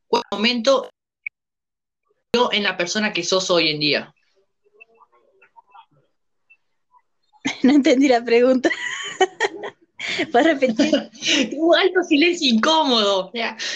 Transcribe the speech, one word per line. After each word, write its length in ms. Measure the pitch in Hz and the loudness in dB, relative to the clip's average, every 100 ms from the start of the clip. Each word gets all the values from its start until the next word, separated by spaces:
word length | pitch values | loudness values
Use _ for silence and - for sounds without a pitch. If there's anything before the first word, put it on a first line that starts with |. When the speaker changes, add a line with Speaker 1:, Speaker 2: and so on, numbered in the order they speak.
| - | -4
Speaker 1:
¿cuál 140 | 226 - | -4 -4
momento 580 | 202 226 240 226 269 - _ _ _ - _ _ _ _ _ _ _ _ _ _ 240 240 | -4 -2 0 0 0 -2 _ _ _ -20 _ _ _ _ _ _ _ _ _ _ -2 0
en 100 | 208 | 0
la 160 | 202 185 | -4 -4
persona 340 | 175 214 214 | -4 -4 -4
que 100 | 208 | -4
sos 280 | 170 190 185 | -2 -2 0
hoy 180 | 175 160 | 0 0
en 120 | 151 | 0
día? 340 | 147 117 - _ _ _ _ _ _ 415 226 226 _ _ _ _ _ 906 _ - - _ _ _ _ _ _ _ _ _ _ _ _ _ _ _ | 0 -2 -4 _ _ _ _ _ _ _ -20 _ _ _ _ _ _ _ _ -20 -20 _ _ _ _ _ _ _ _ _ _ _ _ _ _ _
Speaker 2:
<laughs> 180 | 262 - | -10 0
No 100 | 247 | 4
entendí 360 | 285 269 254 285 | 4 4 4 4
la 160 | 240 | 2
pregunta. 460 | 240 233 247 254 339 339 - - 403 - 381 - 440 | 2 2 4 2 0 -4 -10 -10 -10 -2 -2 -2 -6
<laughs> 840 | 330 403 - _ - - - 320 | -6 -14 -16 _ -14 -10 -6 -2
¿Puedes 140 | 240 311 285 | 2 2 2
repetir? 320 | 254 220 294 285 - - - | 0 0 0 0 -4 -10 -2
Speaker 1:
<laughs> 280 | 302 220 269 | -2 -2 0
Un 180 | 330 320 | 2 4
alto 260 | 370 370 | 2 0
silencio 460 | - 294 339 349 285 | 0 2 2 0 0
incómodo. 760 | 226 294 320 294 233 202 196 185 | 2 2 2 2 2 2 0 -4
O 40 | |
sea, 240 | 233 220 220 - | -6 -8 -8 -10